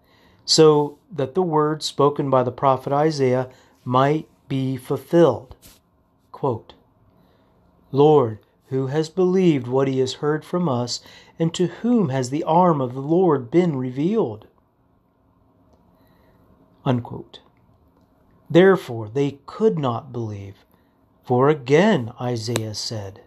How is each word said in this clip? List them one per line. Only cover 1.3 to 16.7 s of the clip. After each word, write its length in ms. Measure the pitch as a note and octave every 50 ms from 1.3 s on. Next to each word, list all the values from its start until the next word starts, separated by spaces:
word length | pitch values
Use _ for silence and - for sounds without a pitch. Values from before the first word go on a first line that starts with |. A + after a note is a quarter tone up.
| -
the 80 | F#3 F#3
word 400 | E3+ D#3 D3+ D3+ D3+ D#3 D3+ -
spoken 480 | - - - C#3 C#3+ C#3+ - D3+ C#3
by 120 | C3+ C3 B2
the 100 | B2 A#2+
prophet 400 | - - C#3 C3 B2+ - C#3 C#3
Isaiah 580 | C#3+ D3+ D#3+ D#3 C#3+ C3+ B2+ B2 B2+ B2+ B2 - _ _ _ _ _ -
might 440 | B2+ B2 B2+ C3+ C#3 D3+ D#3 D#3 _ _ _ _
be 300 | - C3+ C3+ C3 C3 C3+
fulfilled. 800 | B2+ - - D3 C3 - - - E3+ E3+ D3 A#2 G2 - - - _ _ - _ _ _ _ _ _ _ _ _ _ _ _
Quote, 440 | - - - C#3 A#2 G2+ - _ - _ _ _ _ _ _ _ _ _ _ _ _ _ _ _ _ _ _ _ _ _ _ -
"Lord, 480 | - C3 C#3+ D3+ D3+ D3 C3 A2+ G#2+ G#2 _ _ _ _ _
who 200 | - C3 C3 C3+ C3
has 200 | C#3 D#3 D#3+ D#3+
believed 580 | - F#3 F#3 F3+ F3+ F#3+ F#3 F3 D#3 C3+ A#2
what 220 | A#2+ B2 C3+ C#3 C3+
he 100 | C3 C3
has 160 | C3 C3 -
heard 300 | - - D3 D3+ D3+ D3
from 240 | - - F3+ F3+ D#3+
us, 320 | B2+ A#2+ B2 A#2+ - - - - - - - _ _ -
and 140 | E3 E3 E3+
to 120 | - F3+
whom 440 | E3+ - - - A#3 B3 A#3 F#3+ C3+
has 200 | C3 C3+ B2+ A#2+
the 140 | C3 D3+ -
arm 360 | - D#3+ F3 F#3 F3+ D#3+ C#3+
of 140 | C3 B2 B2
the 60 | C3+
Lord 500 | C3+ D3 D#3+ F3+ F#3+ F3 D3 C3 B2 A2+
been 260 | - E3+ F#3 F3 D3
revealed?" 680 | C3 B2+ B2+ B2+ C3+ D3 F3+ G#3+ A3+ F#3 B2 G#2+ G#2 - - _ _ _ _ _ _ _ _ _ _ _ _ _ _ _ _ _ _ _ _ _ _ _ _ _ _ _ _ _ _ _ _ _ _ _ _ _ _ _ _ _ _ _ _